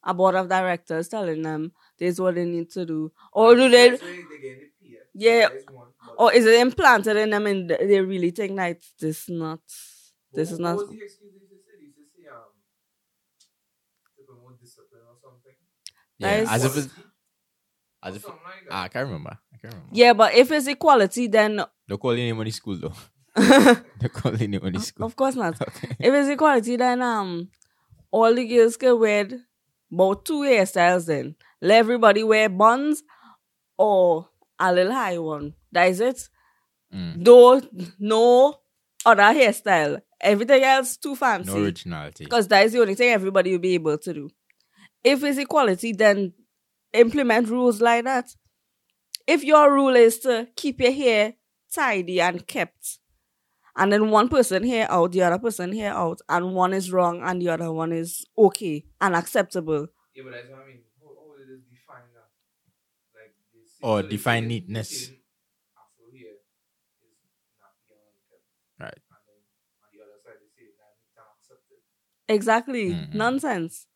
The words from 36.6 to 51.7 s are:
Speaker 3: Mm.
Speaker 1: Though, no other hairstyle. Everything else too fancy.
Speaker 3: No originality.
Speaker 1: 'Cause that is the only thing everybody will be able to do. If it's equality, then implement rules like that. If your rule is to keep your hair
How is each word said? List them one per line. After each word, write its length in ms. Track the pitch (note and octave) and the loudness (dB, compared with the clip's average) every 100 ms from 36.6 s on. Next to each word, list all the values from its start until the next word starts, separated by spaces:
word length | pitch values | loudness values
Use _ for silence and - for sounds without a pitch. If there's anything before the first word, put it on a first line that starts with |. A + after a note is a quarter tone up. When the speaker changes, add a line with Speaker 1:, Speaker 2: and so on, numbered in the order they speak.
| _ _ _ | _ _ _
Speaker 3:
Mm. 300 | F#3+ F3 E3 | -14 -12 0
Speaker 1:
Though, 360 | F#3 B3 B3 C4 - F3+ F3 _ | 8 10 12 8 0 -16 -16 _
no 600 | G#3 A3 A#3 B3 C#4 D4 _ _ _ _ | -2 2 4 6 4 0 _ _ _ _
other 180 | - G#3 | 4 6
hairstyle. 800 | G3+ D4+ A#3+ G#3+ G#3+ F3 D3 D3 _ _ | 6 6 2 0 -2 0 0 -6 _ _
Everything 420 | F#3 G#3 A#3 C4+ | 0 0 4 4
else 340 | C4+ C4+ B3+ - | 4 2 0 -8
too 180 | D#4 C#4 | -12 -4
fancy. 340 | C4 G3+ F3 | -4 -4 -6
Speaker 3:
No 60 | G2+ | -4
originality. 600 | G3+ E3+ F3+ D#3+ D2 - D2+ | -4 -6 -12 -14 -14 -18 -4
Speaker 1:
'Cause 220 | A#3+ G3 | -2 2
that 160 | G3+ | 4
is 80 | A3 | 4
the 80 | A#3+ | 2
only 140 | A3 | 0
thing 160 | G3 B3 | 2 0
everybody 420 | A3 F#3+ F#3+ F3+ | 0 -2 -2 -2
will 60 | F#3 | -2
be 160 | F3+ | -2
able 240 | F3+ D#3 D3+ | -2 -2 -6
to 160 | - | -8
do. 160 | D3+ C#3+ _ _ _ _ _ _ _ | -14 -14 _ _ _ _ _ _ _
If 180 | C4 C#4 | 0 2
it's 160 | C#4+ C4+ | -2 -6
equality, 540 | C#4 D4+ B3+ F3+ A#3 | -2 0 0 -2 -6
then 400 | G3 G#3+ G3+ F#3+ _ _ _ _ _ _ | 0 2 2 -4 _ _ _ _ _ _
implement 540 | A3 A#3 C#4+ B3+ A3+ A3+ | 2 2 2 0 0 -2
rules 320 | A#3+ B3 G#3 | 0 -2 0
like 220 | A#3 A#3 | 0 0
that. 300 | A#3+ C4 B3 - _ _ _ _ _ _ _ - - | -2 -6 -8 -20 _ _ _ _ _ _ _ -14 -2
If 180 | D#4 | -2
your 280 | C#4+ D4+ D4 | 4 6 6
rule 220 | C#4 C#4 | 4 4
is 260 | B3 A#3 A#3 | 6 4 2
to 280 | C4+ A#3 B3 - | -4 -4 -6 -8
keep 240 | D4 - | -8 -2
your 120 | B3 | -2
hair 420 | C4+ C4 G#3+ G#3+ A#3 _ _ _ | 0 0 0 -2 -6 _ _ _